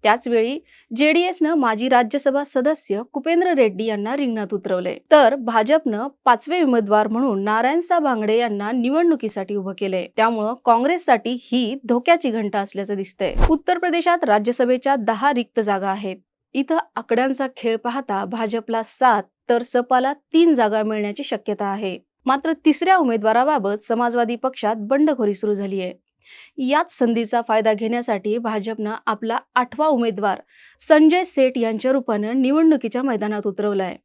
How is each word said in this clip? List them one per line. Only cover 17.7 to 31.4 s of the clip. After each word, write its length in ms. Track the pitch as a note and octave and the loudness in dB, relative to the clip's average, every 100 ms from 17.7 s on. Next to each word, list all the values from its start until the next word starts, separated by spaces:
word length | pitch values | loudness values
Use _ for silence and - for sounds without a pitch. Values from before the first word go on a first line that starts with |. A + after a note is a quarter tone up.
| A3+ | -2
पाहता 480 | A#3+ B3 C4+ G3 G3 | -4 -6 -4 -4 -4
भाजपला 580 | A3+ A3 A3+ A3 A3+ | -4 -4 -4 -4 -6
सात 400 | A3 - B3+ G#3 - _ - | -4 2 4 4 -2 _ -2
तर 120 | A#3+ | -2
सपाला 520 | A#3+ B3 B3 B3+ C4 C#4+ _ | 2 -2 2 2 2 -4 _
तीन 200 | D#4+ E4+ | 4 4
जागा 300 | C4+ G#3+ A3 | 4 2 2
मिळण्याची 400 | G#3+ G#3+ G#3 G#3 | -2 -2 -4 -6
शक्यता 420 | C#4+ A3 G#3+ G3+ G3+ | -6 -6 -6 -4 -4
आहे. 340 | G3 G3 F3+ _ _ - | -4 -6 -8 _ _ -2
मात्र 260 | C4+ D#4+ D#4+ D#4 | 0 0 0 2
तिसऱ्या 300 | D4 F4 F#4+ | 2 2 2
उमेदवाराबाबत 880 | C4+ A3+ G#3+ A3+ C4+ D4 G3 G#3 | 4 2 2 2 2 0 -2 -4
समाजवादी 520 | - A#3 A#3+ A#3+ A3+ A#3 | -4 -2 0 0 -2 -2
पक्षात 400 | C4 C4 G#3 A3+ | -4 -2 -4 -2
बंडखोरी 560 | G#3 C#4 D4+ B3+ G#3 | -2 2 2 2 -2
सुरू 200 | G3 G#3+ | -2 -2
झालीये. 400 | G3+ G3 G3 F#3 - _ _ _ - - - | -2 -4 -6 -8 -10 _ _ _ -20 -18 -8
याच 340 | B3+ C#4 F4 - | 0 0 0 -2
संधीचा 440 | A#3+ A3+ A3+ A#3+ A#3 | 0 0 0 -2 0
फायदा 260 | A3 A3 | 2 2
घेण्यासाठी 640 | G#3+ A3 A#3+ A#3+ G3+ G3+ A3+ | 0 -2 -4 -2 -4 -2 -4
भाजपनं 540 | A#3 G#3+ G#3 A3 G#3 A3 - | -2 -4 -6 -6 -6 -4 -4
आपला 320 | G#3+ A3+ A#3+ - - | -4 -4 -4 -2 -4
आठवा 320 | A#3+ - D#4 | -2 0 0
उमेदवार 540 | C4 A#3 G3 G3+ F#3 - _ - _ | 2 0 -2 -2 -4 -10 _ -20 _
संजय 440 | - D4+ D#4 F4+ | 4 6 6 4
सेठ 340 | F4+ - | 0 2